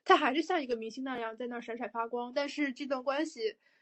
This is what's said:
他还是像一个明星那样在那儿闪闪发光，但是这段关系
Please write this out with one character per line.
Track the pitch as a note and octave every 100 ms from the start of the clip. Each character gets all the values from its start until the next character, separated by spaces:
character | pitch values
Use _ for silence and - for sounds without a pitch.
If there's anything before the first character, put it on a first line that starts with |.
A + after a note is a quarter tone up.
他 | - F4
还 | C#4
是 | D4
像 | D#4+ F4+
一 | B3
个 | A3+
明 | A3
星 | C4
那 | C4+ B3
样 | A3+ A3
在 | A#3+
那 | A#3+
儿 |
闪 | A#3 A#3
闪 | G#3
发 | A3+ A#3
光， | A#3+ A#3+
但 | C4+ C#4+
是 | D4 C#4+
这 | B3 C4
段 | C4
关 | B3+ C#4 D#4
系 | A#3+ A3 - _ _